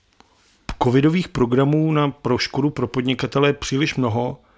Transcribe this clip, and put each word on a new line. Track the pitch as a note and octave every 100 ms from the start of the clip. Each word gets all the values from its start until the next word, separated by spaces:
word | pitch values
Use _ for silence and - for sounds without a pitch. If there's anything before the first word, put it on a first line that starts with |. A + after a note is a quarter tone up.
| _ _ _ _ _ _ - -
Covidových | B2 C3 D3 F3+ E3+
programů | B2+ A#2+ B2 C#3 D3+ D#3
na, | D3+ C#3+
pro | - A#2+ B2
škodu | - - D3
pro | D3 B2
podnikatele | C3 B2+ B2 C3 C#3 C#3+
je |
příliš | C#3+ - C3+ D3+ -
mnoho, | B2 A2 B2+ C3+ _